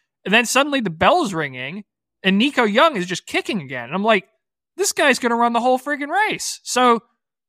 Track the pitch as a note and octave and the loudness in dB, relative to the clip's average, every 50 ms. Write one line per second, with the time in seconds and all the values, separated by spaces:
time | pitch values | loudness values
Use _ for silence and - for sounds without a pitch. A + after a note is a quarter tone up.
0 | _ _ _ _ - F#3 G3+ A#3 A#3+ - - B3+ C#4 D4+ C#4+ C4+ A3 F#3 D#3 E3 | _ _ _ _ -2 2 2 2 2 2 2 0 2 2 0 -2 -2 -2 -2 2
1 | A#3 D#4 E4+ F4+ D#4 G3+ F#3+ D#3+ D3+ C3+ B2+ B2+ B2+ C#3 F3 G#3 - _ _ _ | 4 4 4 4 2 0 -2 -4 -6 -6 -6 -8 -10 -10 -10 -12 -16 _ _ _
2 | _ _ _ _ - F#3+ F#3+ G3+ A#3+ D4 - C4 A#3+ G#3+ G3 A#3 D#4+ E4 C#4+ F#3+ | _ _ _ _ 0 0 2 2 2 2 2 2 2 2 4 4 2 2 2 0
3 | F3 F3+ F3 - - - - F4+ - - C4+ F#3 C#3 B2+ C3+ B2 A#2 A#2+ D#3 F#3+ | -4 -4 -6 -8 -8 -6 -4 -4 -4 -4 -6 -6 -6 -8 -10 -10 -8 -6 -4 -2
4 | G3+ A3+ A3 F#3+ - _ _ _ _ _ _ _ _ _ _ D#4+ G4 - - - | 0 2 2 0 0 _ _ _ _ _ _ _ _ _ _ -4 -4 -4 -2 0
5 | D#4+ C#4 B3 - B3+ A#3 A#3 A#3 A#3+ A#3 A#3 A#3 A#3 B3+ B3+ B3+ - C#4+ D4 C4 | 2 2 2 2 0 -2 0 2 2 2 0 0 0 0 0 0 -2 -4 -6 -6
6 | D4 C#4+ E4 G4 G#4+ G4+ C#4+ C#3 - - - - - - - B3 B3+ B3 A#3 A3+ | -6 -4 -2 -2 -2 -2 -4 -6 -8 -10 -10 -12 -10 -6 -2 2 2 4 2 2
7 | - _ _ _ _ _ _ _ _ | -2 _ _ _ _ _ _ _ _